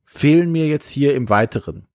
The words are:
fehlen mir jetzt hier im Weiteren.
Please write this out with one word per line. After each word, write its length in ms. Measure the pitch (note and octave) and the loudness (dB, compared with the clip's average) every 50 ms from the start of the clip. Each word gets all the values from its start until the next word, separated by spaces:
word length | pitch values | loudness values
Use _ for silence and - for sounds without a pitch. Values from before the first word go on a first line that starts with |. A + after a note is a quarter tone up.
| _ | _
fehlen 460 | _ - - - D3 D3+ E3+ F3 E3+ | _ -6 0 2 4 4 4 2 2
mir 160 | E3 E3 D#3+ D3+ | 0 -2 -2 -2
jetzt 220 | D3+ D3 - - | -2 -4 -6 -8
hier 260 | - C#3 C#3+ C#3+ C#3+ | -4 -2 0 0 0
im 140 | B2+ B2 G#2 | 0 0 0
Weiteren. 580 | G#2 G#2 A2 A2+ - A2 - - D#2+ F#2+ - _ _ | 2 2 2 0 -2 -6 -8 -10 -12 -14 -16 _ _